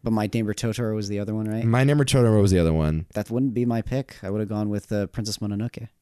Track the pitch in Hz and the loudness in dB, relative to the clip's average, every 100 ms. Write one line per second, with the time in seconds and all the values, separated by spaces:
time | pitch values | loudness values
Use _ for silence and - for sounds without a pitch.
0 | 117 110 104 117 107 104 117 110 117 107 | -2 -2 0 -2 -2 -2 -4 -4 -4 -4
1 | 101 101 104 107 107 107 117 117 135 147 | -4 -6 -4 -4 -4 -2 0 2 4 4
2 | 131 139 120 107 98 92 82 80 78 78 | 2 4 6 6 6 6 4 4 2 0
3 | 85 - 101 117 135 117 120 117 107 127 | -4 -8 -4 -2 -2 0 -2 -2 -2 -4
4 | 135 - 95 104 107 104 107 104 - 104 | -6 -10 -6 -4 -4 -4 -4 -4 -4 -4
5 | 101 - 110 104 104 101 117 - 113 _ | -2 -4 -6 -6 -6 -4 -6 -8 -16 _